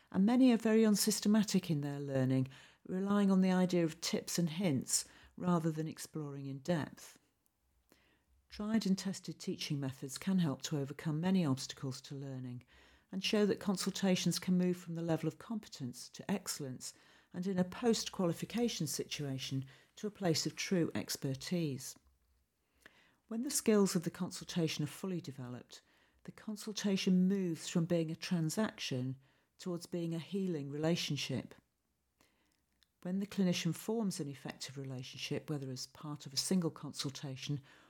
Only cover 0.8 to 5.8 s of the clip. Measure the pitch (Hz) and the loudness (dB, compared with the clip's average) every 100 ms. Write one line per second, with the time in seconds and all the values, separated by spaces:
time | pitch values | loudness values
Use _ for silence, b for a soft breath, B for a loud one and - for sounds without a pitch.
0.8 | 220 202 - 208 208 220 196 190 - 147 | 6 6 2 2 4 4 6 2 2 0
1.8 | 143 143 143 135 131 131 131 B B B | 0 -4 0 2 4 4 2 B B B
2.8 | - 180 196 202 196 190 185 185 180 175 | -6 -2 2 4 6 6 6 6 6 4
3.8 | 170 165 - - - - 170 160 196 135 | 2 0 -4 -4 -2 0 0 2 2 2
4.8 | - - B B B - 180 175 160 156 | 2 -2 B B B -4 2 2 2 -2